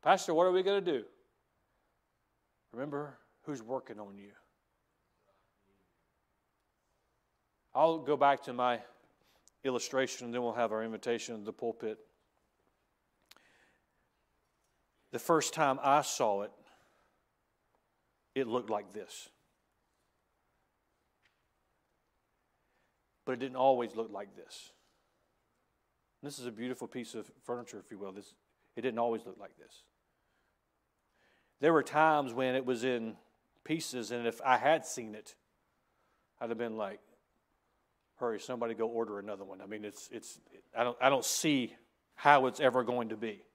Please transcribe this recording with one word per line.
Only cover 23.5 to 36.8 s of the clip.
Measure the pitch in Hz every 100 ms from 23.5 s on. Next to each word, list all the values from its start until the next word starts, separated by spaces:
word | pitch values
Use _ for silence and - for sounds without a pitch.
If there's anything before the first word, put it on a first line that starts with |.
| 127
always | 135 127 117
look | 110 110
like | 98 101
this. | 95 80 - - _ _ _ _ _ _ _ _ _ _ _ _ _ _ _
This | 143 143
is | 123
a |
beautiful | 107 123 123 120
piece | 131 113
of | 117 101 -
furniture, | - 123 117 104
if | 90
you | 98
will. | 98
This, | 98 98 _ _ _ _ -
it |
didn't | 131 113
always | 117 113 117
look | -
like | 98 _
this. | - - _ _ _ _ _ _ _ _ _ _ _ _ _ _ _ _ _ _
There | 143
were | 160
times | 139 147 160 151 135
when | 117 131
it | 127
was | 127 123
in | 127 123 113 101 _ _ _ _
pieces, | - 160 - 127 107
and | 120 117
if | 113
I | 135 123
had | 131 160 -
seen | - 110
it, | 107 - - _ _ _ _ _ _ _ _ _ _
I'd | 120
have | 117
been | 120
like, | 110